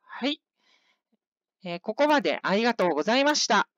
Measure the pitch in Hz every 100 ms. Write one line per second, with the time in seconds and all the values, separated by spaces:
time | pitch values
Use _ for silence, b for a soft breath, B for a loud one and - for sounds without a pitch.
0 | _ - 247 302 _ _ _ _ _ _
1 | _ _ _ _ _ _ 180 175 - 220
2 | 294 302 170 123 - 196 233 233 180 147
3 | 165 240 277 302 - 214 -